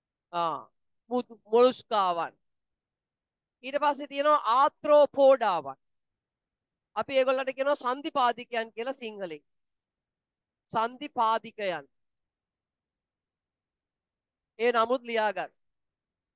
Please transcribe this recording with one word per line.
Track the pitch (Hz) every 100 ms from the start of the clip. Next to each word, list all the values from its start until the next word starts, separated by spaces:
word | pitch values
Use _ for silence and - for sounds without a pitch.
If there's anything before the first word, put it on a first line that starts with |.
| _ _ _
ආ, | 175 165 139 113 _ _ _ _
මුදු, | 247 240 226
මොලුස්කාවන්. | 208 226 254 - - 214 185 170 156 _ _ _ _ _ _ _ _ _ _ _ _ _
ඊට | 254 277
පස්සේ | 294 269 294
තියෙනවා | 277 294 294 214
ආත්‍රෝපෝඩාවන්. | 247 294 _ 302 294 277 269 269 262 220 170 135 131 _ _ _ _ _ _ _ _ _ _ _ 208
අපි | 226
ඒගොල්ලන්ට | 269 262 262 262 262
කියනවා | 269 277
සන්ධිපාදිකයන් | 247 269 311 285 247 226 240 233 226
කියලා | 214 247 277
සිංහලෙන්. | 226 208 180 151 _ _ _ _ _ _ _ _ _ _ _ _ _
සන්ධිපාදිකයන්. | 226 233 254 294 240 220 226 226 214 202 160 139 _ _ _ _ _ _ _ _ _ _ _ _ _ _ _ _ _ _ _ _ _ _ _ _ _ _ _
ඒ | 240
නමුත් | 233 226 240
ලියා | 240 226 214
ගන්න. | 185 151 _ _ _ _ _ _ _ _